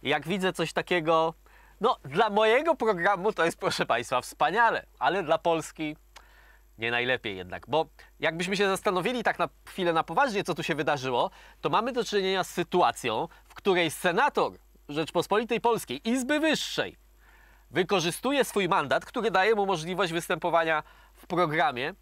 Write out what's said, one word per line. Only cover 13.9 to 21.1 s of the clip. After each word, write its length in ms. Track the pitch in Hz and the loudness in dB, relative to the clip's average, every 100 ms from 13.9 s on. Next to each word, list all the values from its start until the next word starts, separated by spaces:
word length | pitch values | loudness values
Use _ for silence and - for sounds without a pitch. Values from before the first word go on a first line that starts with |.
senator 600 | - 180 175 277 - 143 92 _ _ - | 0 0 2 0 2 -2 -2 _ _ -8
Rzeczpospolitej 720 | 147 160 175 156 202 240 233 | -6 -2 -2 0 0 0 0
Polskiej, 480 | 233 262 - 127 226 | 0 0 -2 -6 -2
Izby 320 | 254 254 294 | -2 0 0
Wyższej, 560 | 311 277 - - 104 - _ _ _ _ - _ _ | 2 0 -2 -4 -6 -8 _ _ _ _ -20 _ _
wykorzystuje 760 | 135 190 196 165 165 247 285 | -2 0 0 0 -4 -2 0
swój 240 | 214 - 180 | 0 0 2
mandat, 360 | 185 139 135 | 0 2 0
który 260 | - 262 220 | -2 -4 0
daje 240 | 190 202 | 2 4
mu 120 | 220 196 | 2 2
możliwość 460 | 185 160 185 190 | -2 -2 -2 -2
występowania 680 | 165 - 175 175 165 165 156 - - - | -2 -4 -4 0 2 2 -2 -4 -20 -20